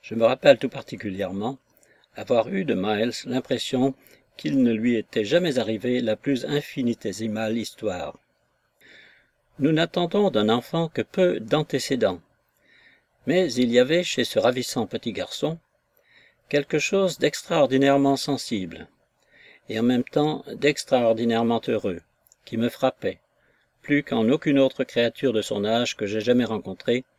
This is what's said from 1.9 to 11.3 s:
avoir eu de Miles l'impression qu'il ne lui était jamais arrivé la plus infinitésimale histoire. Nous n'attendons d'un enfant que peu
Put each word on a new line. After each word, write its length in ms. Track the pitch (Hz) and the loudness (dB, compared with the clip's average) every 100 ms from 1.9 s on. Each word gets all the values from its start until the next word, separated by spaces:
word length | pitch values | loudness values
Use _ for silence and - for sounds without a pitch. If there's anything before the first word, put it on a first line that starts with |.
| _ _ - | _ _ -16
avoir 320 | - 120 117 | 0 0 2
eu 160 | 190 | -2
de 100 | 165 | -2
Miles 380 | 98 98 104 117 113 | 0 0 0 -2 -4
l'impression 680 | - 123 - 123 - 131 135 135 _ - _ - | -4 -4 -2 -4 -2 0 0 0 _ -20 _ -10
qu'il 260 | 151 139 | -2 2
ne 80 | 120 | 2
lui 240 | 110 120 117 | 2 0 0
était 280 | 104 - | -2 -4
jamais 340 | 104 165 180 127 | 2 2 2 -2
arrivé 420 | 107 110 123 123 | -2 -4 -2 -2
la 160 | 117 107 | -2 -2
plus 280 | - 131 | -2 -2
infinitésimale 1120 | - 143 - - 120 113 107 95 110 107 110 113 | -2 -4 -4 -4 -4 -2 -6 -6 -6 -4 -4 -4
histoire. 640 | 107 - 117 104 73 - _ _ _ _ _ _ - - - _ _ _ _ - | -6 -6 -6 -6 -8 -12 _ _ _ _ _ _ -20 -20 -20 _ _ _ _ -2
Nous 100 | 143 | 2
n'attendons 600 | 156 165 - 170 202 202 | 2 2 0 0 2 2
d'un 180 | 117 107 | 2 2
enfant 400 | 117 - 165 160 | 2 0 -2 -2
que 140 | - | -4
peu 360 | - - 180 | -4 2 2